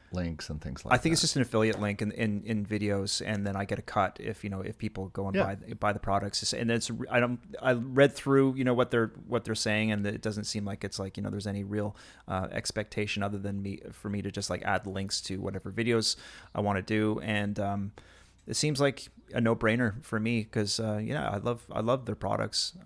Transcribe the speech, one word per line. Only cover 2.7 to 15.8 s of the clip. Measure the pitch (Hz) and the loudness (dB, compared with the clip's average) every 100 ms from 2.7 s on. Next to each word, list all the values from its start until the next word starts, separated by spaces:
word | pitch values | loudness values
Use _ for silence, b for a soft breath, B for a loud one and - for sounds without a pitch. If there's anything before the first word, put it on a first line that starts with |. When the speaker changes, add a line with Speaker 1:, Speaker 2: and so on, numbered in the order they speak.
| 107 104 101 98 - | -2 0 0 0 -4
Speaker 2:
and | - 107 101 | -2 -2 -2
then | 98 | -2
I | 98 | -2
get | 101 | -4
a | |
cut | - - 95 - | -2 0 0 -2
if, | 110 107 | -8 -6
you | 104 | -6
know, | 95 | -6
if | 101 - | -6 -6
people | 107 - 95 | -6 -6 -8
go | - 98 | -4 -2
and | 98 | 0
Speaker 1:
Yeah. | 98 | 0
Speaker 2:
buy, | 98 - 110 | -2 -8 -2
buy | 104 | 0
the | 104 | 0
products. | - 98 101 - - | 0 0 0 -4 -2
And | 120 117 | 0 2
it's, | 117 - 113 - | 0 0 -6 0
I | 123 | 2
don't, | 120 120 - - | 2 0 -8 -2
I | 127 | 2
read | 123 131 131 143 - | 2 4 6 6 6
through, | 139 135 135 131 | 4 6 6 4
you | |
know, | 127 | 2
what | 120 123 | 4 4
they're, | 120 110 - - | 4 2 -2 -2
what | 120 110 | -2 0
they're | |
saying, | 110 110 107 110 | 0 2 2 4
and | 107 101 | 2 0
it | 113 | -2
doesn't | 110 104 104 | -2 -4 -4
seem | 110 101 | -4 -4
like | 98 | -6
it's | 98 - | -6 -6
like, | 95 98 | -6 -4
you | |
know, | 101 | -4
there's | 101 101 | -4 -4
any | 101 | -4
real, | 98 104 101 - B B - | -2 -2 -2 -6 B B -6
uh, | 92 95 | -4 -4
expectation | - - - 104 - 104 104 | -4 -4 -4 -4 -4 -2 -2
other | 101 101 | -2 -2
than | 98 98 | -4 -4
me, | 98 - - | -6 -8 -12
for | - 101 | -10 -4
me | 101 | -4
to | 98 | -4
just, | 98 98 | -4 -4
like, | 90 | -2
add | 95 95 98 | 0 0 0
links | 95 95 - | -4 -4 -4
to | - 95 | -4 -4
whatever | 95 98 - | -4 -6 -6
videos | 98 | 0